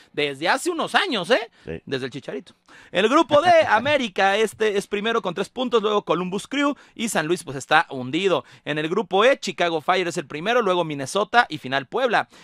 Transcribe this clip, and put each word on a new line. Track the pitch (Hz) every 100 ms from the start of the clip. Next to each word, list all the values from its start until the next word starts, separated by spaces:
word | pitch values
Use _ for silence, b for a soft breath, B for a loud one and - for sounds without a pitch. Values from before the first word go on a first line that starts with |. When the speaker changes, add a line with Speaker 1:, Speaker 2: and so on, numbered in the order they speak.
| B
Speaker 1:
desde | - 147 135 170
hace | 247 320
unos | 339 202 254
años, | 392 233 170
¿eh? | 285 453 b b
Speaker 2:
Sí. | 82 -
Speaker 1:
Desde | 131 131
el |
Chicharito. | 139 - 214 - _ _ B B
El | 175 214
grupo | 294 330 294
D, | 349
<laughs> | 330 247
América, | 214 262 302 240 190 196 202
este | 220 - 214 202
es | -
primero | 208 214 233
con | 190
tres | 170 196
puntos. | - 254 233
Luego | 208 208 -
Columbus | 165 180 196 -
Crew | 277 285 269 B -
y | 220
San | 196 156
Luis, | 175
pues, | 170 131
está | - 151 165
hundido. | 139 127 151 190 160 - B
En | - 151
el | 156
grupo | 190 202 190 233
E, | 277
Chicago | - 147 175 165
Fire | 143 185 175
es | 170
el | 143
primero, | 147 185 240
luego | 202 180 165
Minnesota | 143 135 196 208 233 240
y | 151
final | 127 135 135
Puebla. | 202 262 180 - B